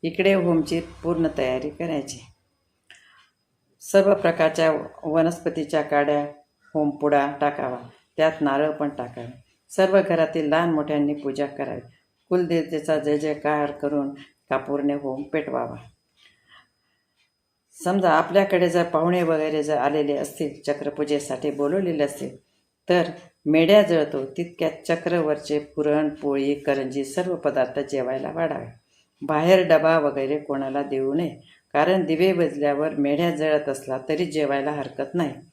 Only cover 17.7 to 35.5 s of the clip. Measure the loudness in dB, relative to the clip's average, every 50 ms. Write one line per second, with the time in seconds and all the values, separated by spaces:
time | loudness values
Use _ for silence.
17.7 | _ -6 -4 0 0 2 4 4 4 4 2 4 4 4 4 4 4 2 2 4
18.7 | 4 2 0 2 2 2 2 4 2 2 2 2 2 0 0 0 0 0 0 0
19.7 | 0 2 2 2 2 2 0 0 0 -2 -4 -6 -6 -6 -6 -6 -6 -8 -4 -4
20.7 | -4 -4 -4 -8 -4 -4 -2 0 0 -2 -2 -4 -8 -4 -4 -4 -2 -2 -2 0
21.7 | 0 0 -2 -2 0 0 -2 -2 -2 -8 -12 -12 -12 -16 _ _ _ _ _ _
22.7 | _ _ _ 2 2 2 2 0 -4 -12 -18 -20 _ _ _ 2 4 4 6 8
23.7 | 8 8 8 6 4 2 2 0 -2 -6 -6 -6 -6 -8 -8 -8 -6 -4 -4 -4
24.7 | -4 -6 -2 -2 -2 -2 0 -2 0 0 0 0 -2 -2 -2 -4 -4 -4 -4 -6
25.7 | -6 -2 0 0 2 2 0 -2 -4 -4 -4 -2 -2 0 0 0 -2 -2 -2 -2
26.7 | -2 -2 -2 -4 -4 -6 -6 -4 -4 -4 -2 -2 -4 -2 -2 -2 0 0 -2 0
27.7 | -2 -6 -6 -4 -4 -4 -2 -2 -4 -4 -6 -6 -4 -4 -4 -4 -4 -6 -10 -12
28.7 | -16 _ _ _ _ _ _ _ _ _ -6 -2 -2 2 6 6 6 6 6 6
29.7 | 4 4 6 4 4 4 2 0 -2 -2 -2 -2 -2 -4 -4 -4 -4 -4 -4 -4
30.7 | -4 -4 -4 -2 -4 -2 -2 0 0 -2 -2 -2 -6 -10 -20 -20 -20 _ _ _
31.7 | _ 0 2 2 2 0 2 0 2 2 2 2 4 2 0 0 0 0 0 0
32.7 | 0 0 -2 -2 0 0 0 0 2 2 0 0 0 0 0 2 2 2 0 -2
33.7 | -6 -6 -6 -6 -6 -6 -2 -4 -2 -2 -2 -2 0 -2 0 0 0 -2 -2 -2
34.7 | -4 -4 -6 -8 -6 -8 -8 -4 -2 -2 -2 -2 -4 -10 -18 _